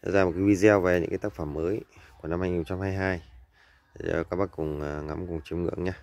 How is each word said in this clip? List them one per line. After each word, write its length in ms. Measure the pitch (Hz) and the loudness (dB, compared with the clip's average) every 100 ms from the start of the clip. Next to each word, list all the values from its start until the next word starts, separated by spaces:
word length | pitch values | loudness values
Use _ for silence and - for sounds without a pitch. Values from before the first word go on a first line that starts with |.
ra 240 | 95 95 90 | 2 2 2
một 60 | 82 | 2
cái 80 | |
video 380 | 98 98 107 101 | 4 6 8 6
về 180 | 92 87 | 6 2
những 100 | 82 | 2
cái 80 | 92 | -4
tác 160 | 107 | -6
phẩm 200 | - 76 | -6 -6
mới 280 | 76 82 107 - - - - | -4 -2 -4 -8 -20 -20 -14
của 60 | 78 | -6
năm 140 | 87 | -2
hai 80 | 92 | 0
nghìn 100 | 87 | -2
không 60 | 80 | -2
trăm 140 | 92 | -4
hai 120 | 95 | -4
mươi 60 | 95 | -2
hai 240 | 95 90 - - - _ _ _ _ - | -2 -2 -6 -20 -20 _ _ _ _ -10
để, 120 | 82 | -4
à, 120 | 82 82 | -2 -2
các 60 | 87 | -2
bác 160 | 95 | -4
cùng, 300 | - 78 73 | -2 -4 -4
à, 200 | 73 73 | -4 -6
ngắm, 260 | 76 78 90 | -6 -6 -6
cùng 140 | 82 | -8
chiêm 220 | 78 85 | -6 -4
ngưỡng 200 | 87 - | -4 -2
nhé. 100 | 90 95 | -4 -6